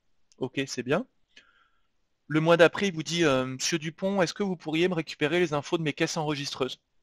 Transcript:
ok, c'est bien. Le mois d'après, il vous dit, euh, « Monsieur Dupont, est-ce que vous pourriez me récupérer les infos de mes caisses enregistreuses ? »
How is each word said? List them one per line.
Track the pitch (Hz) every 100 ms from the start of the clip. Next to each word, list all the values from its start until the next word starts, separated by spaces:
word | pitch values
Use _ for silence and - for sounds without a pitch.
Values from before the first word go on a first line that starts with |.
| _ _ _ _
ok, | 131 - 135
c'est | -
bien. | 120 160 262 _ _ - _ _ _ _ _ _ _ _ _
Le | 151
mois | 160 170
d'après, | 160 - 202
il |
vous | 160
dit, | 151 170
euh, « | 160 131 131
Monsieur | 131 - 131
Dupont, | 160 151 190 202
est-ce | 165
que | -
vous | 202 175
pourriez | 156 156 180
me |
récupérer | 165 156 - 147 175
les | 175
infos | 143 - 175
de |
mes | 156
caisses | - 165 175
enregistreuses ? » | 151 143 143 - 127 - _ _